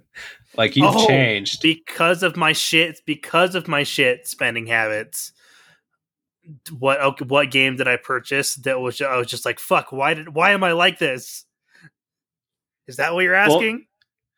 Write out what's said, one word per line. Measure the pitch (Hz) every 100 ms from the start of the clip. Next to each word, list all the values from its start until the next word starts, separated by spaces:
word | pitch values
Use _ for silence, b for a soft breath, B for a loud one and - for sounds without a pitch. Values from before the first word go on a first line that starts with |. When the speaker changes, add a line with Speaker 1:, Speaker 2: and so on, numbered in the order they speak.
| _ B B B B -
Speaker 1:
like, | 110
you've | 135 180 214
Speaker 2:
Oh, | -
Speaker 1:
changed. | 135 123 101 98 -
Speaker 2:
because | 160 160 - - 170 175
of | 180 175
my | 156
shit, | 156 - 160 165 151 -
because | 151 - 165 180
of | 180 170
my | 147
shit | 139 - 131 123 -
spending | - 123 117 113
habits. | 117 110 107 113 - - b b b b b b _ _ _ _ _ 170 143 - 147
What, | 135 139
okay, | 139 135 131
what | 139 139
game | 135 135 131
did | 127
I | 120
purchase | - 127 - 139 139 -
that | 135 131
was | 123 -
ju-, |
I | 139 127
was | 120
just | 120
like, | 123 -
"Fuck, | - 175 -
why | 135 147
did, | 160 160
why | 151 185
am | 202
I | 185
like | 170 180 165
this?" | 156 127 - - - _ b b 160 _ _ _ _ _ _ _ _ _ -
Is | 123
that | 151
what | 175
you're | 180
Speaker 1:
Well, | 185 202 151
Speaker 2:
asking? | 220 240 - _ _ _ _